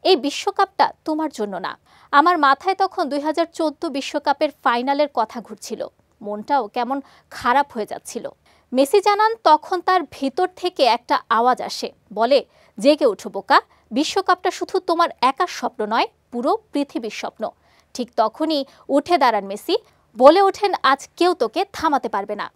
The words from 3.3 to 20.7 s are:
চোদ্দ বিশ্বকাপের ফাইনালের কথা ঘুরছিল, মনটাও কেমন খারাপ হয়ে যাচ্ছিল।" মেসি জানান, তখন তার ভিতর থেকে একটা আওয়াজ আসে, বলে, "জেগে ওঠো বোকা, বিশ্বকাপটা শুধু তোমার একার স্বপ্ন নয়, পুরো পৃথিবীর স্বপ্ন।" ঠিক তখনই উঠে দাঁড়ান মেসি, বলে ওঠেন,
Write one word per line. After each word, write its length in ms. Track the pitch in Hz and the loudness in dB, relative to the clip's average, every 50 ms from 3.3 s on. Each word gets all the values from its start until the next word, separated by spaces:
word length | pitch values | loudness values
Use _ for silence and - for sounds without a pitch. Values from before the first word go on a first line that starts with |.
| 311 320 339 320 _ | -2 -2 -2 -4 _
চোদ্দ 360 | - 330 302 285 _ - 339 | -4 -4 -4 -4 _ -8 -6
বিশ্বকাপের 600 | 254 277 269 - - 294 294 302 277 _ 311 294 - _ _ | -6 -6 -8 -6 -6 -4 -2 -2 -2 _ 0 -4 -4 _ _
ফাইনালের 440 | 269 240 240 247 262 277 285 294 285 _ | -2 0 0 -2 -2 0 0 0 -2 _
কথা 280 | - 220 214 - 247 | -4 -4 -4 -4 -14
ঘুরছিল, 460 | 214 - 214 - - - 233 208 - - _ _ _ _ _ _ | -14 -14 -18 -18 -14 -14 -10 -10 -10 -12 _ _ _ _ _ _
মনটাও 460 | - 202 208 208 214 - 294 277 233 208 | -12 -10 -10 -10 -4 -2 0 0 0 -2
কেমন 340 | _ 254 240 233 262 277 269 _ _ _ _ _ | _ -6 -4 -4 -4 -6 -8 _ _ _ _ _
খারাপ 420 | - - - 247 240 269 285 - | -18 -6 -2 2 2 2 2 0
হয়ে 140 | - 233 214 | -4 -8 -8
যাচ্ছিল।" 440 | 196 - - _ - - 240 180 - - _ _ _ _ _ _ _ - | -8 -8 -12 _ -12 -14 -12 -12 -12 -16 _ _ _ _ _ _ _ 0
মেসি 280 | 254 277 277 - 415 | 0 0 4 2 2
জানান, 340 | 370 415 403 403 427 440 453 440 _ | 2 2 2 2 2 0 0 0 _
তখন 380 | - 302 302 - - 381 359 | 4 4 4 2 -4 -6 -4
তার 200 | 349 - 370 370 311 - | 0 0 0 0 0 -4
ভিতর 360 | - - - 269 - - 370 370 _ | -10 -6 -6 -6 -2 -2 -2 -2 _
থেকে 280 | - - 359 349 - 285 | -6 -8 -8 0 2 2
একটা 400 | 240 214 240 _ - 294 269 - _ | 2 2 0 _ -2 -4 -4 -2 _
আওয়াজ 320 | 226 220 233 247 254 247 | 0 2 2 2 0 0
আসে, 300 | 233 196 - - - - - _ _ _ 214 | -4 -10 -10 -10 -12 -12 -14 _ _ _ -4
বলে, 320 | 202 220 240 277 254 - _ _ _ _ _ _ - | -2 0 2 2 2 0 _ _ _ _ _ _ 0
"জেগে 260 | 196 269 302 294 311 | 2 2 2 4 2
ওঠো 240 | 254 196 - - 220 | 0 0 -2 -10 -12
বোকা, 320 | 175 196 190 - 277 339 - _ _ _ _ _ | -10 -10 -2 2 2 2 2 _ _ _ _ _
বিশ্বকাপটা 600 | 226 233 311 - - 403 381 - 359 349 - - | -4 -4 -4 -2 -2 -4 0 0 0 0 0 -6
শুধু 280 | - - 370 - - 381 | -4 -4 -10 -4 -4 -6
তোমার 300 | 370 - 339 339 339 311 - _ | -2 -2 0 0 0 -2 -2 _
একার 260 | - 254 269 _ 359 349 | 0 0 0 _ -4 -6
স্বপ্ন 380 | - - - 233 _ - 214 | -4 -8 -8 -8 _ -6 -6
নয়, 220 | 208 220 240 330 392 _ _ _ _ | -2 -2 -2 -2 -2 _ _ _ _
পুরো 260 | - 240 240 285 370 440 _ _ | -10 -6 -2 -2 -2 -2 _ _
পৃথিবীর 400 | _ 285 285 285 - 320 226 214 | _ -4 -4 -4 -6 -8 -8 -8
স্বপ্ন।" 380 | - - - 196 _ _ 226 - - _ _ _ _ _ _ _ _ | -10 -10 -12 -12 _ _ -10 -10 -10 _ _ _ _ _ _ _ _
ঠিক 180 | - 247 - _ | -10 -10 -8 _
তখনই 500 | - 220 220 220 - 311 311 320 285 269 - _ _ _ _ | 0 0 0 _ -4 -4 -2 -2 -2 -4 -6 _ _ _ _
উঠে 280 | 269 285 294 - 349 330 | 0 0 0 2 0 2
দাঁড়ান 280 | 269 247 226 208 196 | 4 2 2 0 -4
মেসি, 320 | 196 196 208 - - 339 453 _ _ _ _ _ _ _ 214 | -6 -10 -12 -6 -4 -4 -4 _ _ _ _ _ _ _ 6
বলে 240 | 247 277 320 381 | 8 8 8 8
ওঠেন, 300 | 403 392 381 - - 403 | 4 2 2 0 -2 -2